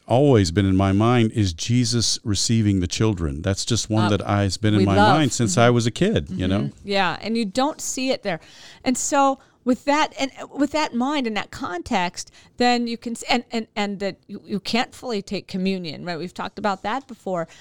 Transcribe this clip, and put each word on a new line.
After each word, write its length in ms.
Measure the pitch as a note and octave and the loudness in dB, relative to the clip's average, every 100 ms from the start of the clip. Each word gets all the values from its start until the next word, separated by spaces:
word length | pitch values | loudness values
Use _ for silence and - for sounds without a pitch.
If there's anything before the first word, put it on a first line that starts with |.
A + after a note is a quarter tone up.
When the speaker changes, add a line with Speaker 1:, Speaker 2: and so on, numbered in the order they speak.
| - | 0
Speaker 1:
always 440 | A#2+ C#3+ A#2 F#2 | 4 6 6 4
been 160 | F2 G2 | 2 4
in 80 | F#2+ | 4
my 160 | G2 | 4
mind 400 | G2 A2+ B2 A2 | 4 4 4 2
is 200 | A2+ G2+ | 2 0
Jesus 640 | E2 - A#2+ A#2 A#2+ G#2+ - | 0 0 0 2 0 0 -2
receiving 560 | - G2 - A2+ G#2 G2 | -2 -2 2 2 4 2
the 80 | F2 | 0
children. 540 | - A2 F#2 D#2+ C#2 | 0 0 0 -4 -4
That's 240 | F2+ G2 - | -2 -2 -2
just 240 | A2+ - | -2 0
one 160 | A2 G#2+ | 2 2
Speaker 2:
Uh, 40 | |
Speaker 1:
that 120 | G2+ - | 2 0
I, 160 | G2+ | 0
has 140 | G2 - | 0 0
been 180 | G#2+ G#2 | 0 2
in 60 | |
Speaker 2:
we 40 | G2 | 4
Speaker 1:
my 100 | F#2+ | 6
Speaker 2:
love. 200 | G#2+ D#3 | 6 4
Speaker 1:
mind 160 | C#3+ | 2
since 200 | - - | 0 0
Speaker 2:
Mm-hmm. 80 | F#2 | 4
Speaker 1:
I 80 | A#2+ | 4
was 160 | A#2+ A2+ | 4 0
a 40 | |
kid, 380 | - F#3 C#3+ C#2+ | 0 0 0 -2
you 180 | - F#2 | -4 -2
know? 120 | G2 | 0
Speaker 2:
Mm-hmm. 160 | C#3+ - G3 | -2 -8 -4
Yeah, 300 | G3 F3+ - | 0 0 -2
and 140 | - A3+ | -4 -2
you 100 | G#3+ | -2
don't 360 | B3 C4+ - | 0 -2 -2
see 300 | - - C4 | -8 -4 -2
it 100 | A#3+ | -2
there. 180 | G3+ E3 - - - - | -4 -6 -8 -20 -20 -8
And 120 | - B3+ | -4 -2
so 440 | - C#4+ C#4 C4+ _ _ A#3+ | 0 2 2 2 _ _ -2
with 180 | B3+ - | -2 0
that, 280 | C#4+ D4+ - | 0 0 -2
and 140 | C4+ - C4 | -6 -8 -10
with 200 | - C#4+ | -2 -2
that 220 | D4+ D4+ | 0 -2
in 40 | A#3 | -2
mind, 300 | B3+ D4+ A#3 | -2 -2 -2
in 60 | G#3 | -4
that 160 | - | -8
context, 800 | - C4+ F4+ - G#3 F3 - - _ _ - | -10 -8 -8 -4 -2 -2 -6 -16 _ _ -2
then 300 | B3 A#3+ A#3 | 0 2 -2
you 100 | A#3 | -6
can 140 | A#3+ | -8
s-, 120 | A#3 - | -8 -2
and, 140 | A#3+ - | -2 -2
and, 160 | A#3 A3+ - | -8 -6 -6
and 240 | G3+ G3 | -6 -4
that 160 | G3 - - | -6 -8 -14
you, 160 | G3+ | -16
you 160 | - G3+ | -8 -8
can't 360 | - A3+ - - | -2 -2 -2 -6
fully 260 | C4 G#3+ | -8 -8
take 260 | - G3 - | -6 -10 -8
communion, 580 | F#3+ F#3 F#3+ E3+ C3 D#3+ | -4 -2 -2 -6 -10 -8
right? 120 | E3+ | -8
We've 160 | F3+ | -8
talked 240 | - F#3 - | -10 -10 -6
about 240 | G#3 F#3+ | -4 -4
that 220 | G3+ B3 - | -4 -6 -8
before, 400 | A3+ - F3+ E3 - | -14 -8 -6 -6 -12